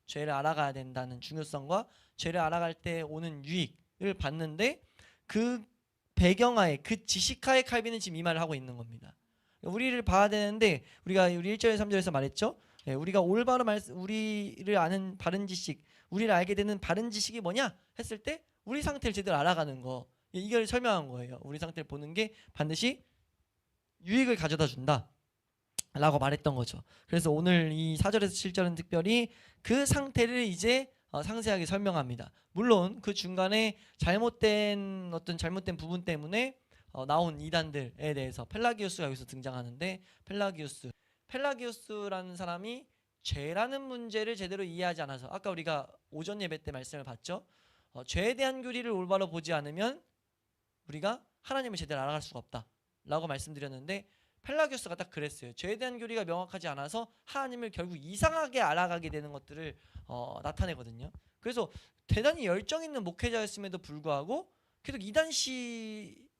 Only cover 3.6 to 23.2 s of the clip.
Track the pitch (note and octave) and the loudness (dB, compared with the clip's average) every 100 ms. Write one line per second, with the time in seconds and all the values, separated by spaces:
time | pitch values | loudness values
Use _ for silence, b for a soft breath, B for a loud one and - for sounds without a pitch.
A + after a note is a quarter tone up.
3.6 | D3 - _ - G3 F#3+ C3+ D#3+ D#3 D#3 | -2 -6 _ -6 -4 -2 -2 -2 -4 2
4.6 | A#3+ - b b b b - G#3+ A#3+ B3 | 0 0 b b b b -2 2 2 0
5.6 | G#3+ _ _ _ _ - F3+ G3 A#3+ A#3 | -8 _ _ _ _ 6 6 8 6 6
6.6 | F3 C#3+ - A3 - F#3+ F#3+ B3+ C4+ C4 | 4 2 -2 -4 0 0 0 0 4 4
7.6 | B3+ A#3+ A3+ A3+ F#3 E3 E3+ D#3+ E3 C#3 | 4 0 0 -4 -6 -2 0 0 0 -4
8.6 | B2+ A#2+ A#2 A2+ - - _ _ _ _ | -8 -12 -12 -14 -18 -20 _ _ _ _
9.6 | - G#3 C4 B3 G3 F#3 G3+ G#3 G#3 G#3+ | -4 0 0 0 4 8 8 6 2 6
10.6 | G#3+ C#3 B B F3+ F#3+ F3+ F3 F#3 G#3+ | 6 4 B B 2 6 6 4 0 2
11.6 | A#3 G#3 G#3 G3 F#3 C#3+ C#3 - A3 - | 4 4 2 2 2 2 0 0 -2 -2
12.6 | b b C#3 C3+ F3 G3 F3 G#3+ B3 B3+ | b b -4 -2 2 4 6 4 4 4
13.6 | A#3 G#3 - F3+ F#3+ A3 G#3+ G#3 G3+ - | 4 0 -2 -10 -4 -2 -2 -2 -6 -6
14.6 | G3 G3+ E3 G3 F#3+ F#3+ E3+ G3 G3 F3+ | 2 4 4 2 -2 -4 -2 -2 -2 -6
15.6 | - C#3 b b b F#3 A3 F3 F#3 G3+ | -6 -8 b b b 0 4 4 4 2
16.6 | G#3 G3+ - F#3 A#3 G#3 G#3 A3+ F3 A3 | 0 0 0 0 0 -2 -4 -4 -2 0
17.6 | B3 - b b A3+ G#3+ C#4 D#4+ _ _ | 0 -2 b b -10 -8 -6 -8 _ _
18.6 | G3+ C#4+ D4 C#4+ A#3 G3 F#3+ D3 E3 E3 | -6 -2 -2 0 -2 -2 2 4 4 4
19.6 | D3 C3 B2+ B2+ - _ _ F3+ G#3 A#3 | 0 -4 -8 -8 -10 _ _ -8 0 2
20.6 | G#3+ B3 B3 F#3 C#3 B2 B2 B2+ C3+ D3+ | 2 0 2 2 0 -8 -10 -10 -10 -8
21.6 | E3 D#3+ D3 C#3+ D3 E3+ G#3+ B B - | -8 -8 -10 -10 -6 -2 -2 B B -4
22.6 | D3+ D#3+ A#3+ C4+ _ _ | -2 0 0 -2 _ _